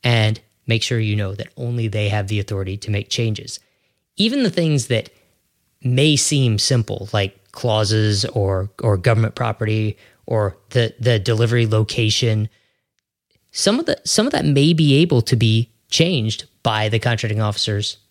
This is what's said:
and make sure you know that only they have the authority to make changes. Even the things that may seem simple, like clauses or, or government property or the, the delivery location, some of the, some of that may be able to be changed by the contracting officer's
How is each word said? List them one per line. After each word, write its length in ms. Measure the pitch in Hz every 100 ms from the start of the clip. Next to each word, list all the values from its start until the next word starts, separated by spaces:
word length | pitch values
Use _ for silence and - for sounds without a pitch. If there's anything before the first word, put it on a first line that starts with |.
and 360 | 123 117 110 110 _ _ -
make 160 | 117
sure 160 | - 120
you 160 | 110 104
know 180 | 98 98
that 140 | - -
only 300 | 120 120 113
they 220 | 104 104
have 180 | 107 98
the 120 | 104
authority 380 | 98 98 95 98
to 140 | -
make 180 | 101 -
changes. 500 | - 113 104 - - _ _ _ _ _ -
Even 260 | 214 277
the 60 | 233
things 380 | 170 165 147 117
that 220 | 113 - _ _ _ _ _ _ _
may 320 | 127 123 151 143
seem 440 | - 143 127 107
simple, 500 | - 123 107 98 98
like 260 | 107 98 _ _
clauses 720 | - 123 110 104 110 107 101 104
or, 440 | 120 98 95 101 -
or 160 | 113 101
government 380 | 104 113 110 -
property 640 | 120 104 107 110 107 - - _ -
or 300 | 113 104 - _
the, 240 | 127 113 -
the 200 | 117 113
delivery 480 | 95 110 117 120 113
location, 800 | 110 107 - 110 - 120 110 107 _ _ _ _ _ _ _ _ _ _
some 280 | - 190 240
of 60 | 330
the, 140 | - -
some 200 | - 233
of 60 |
that 140 | - 147
may 280 | 139 147
be 220 | 165 151 139
able 260 | 175 123
to 120 | - 117
be 340 | 113 110 117 _ _
changed 560 | - 165 165 110 - - _
by 240 | 127 107 107
the 120 | 113
contracting 420 | 120 113 113 107
officer's 560 | 107 104 - 104 107 - _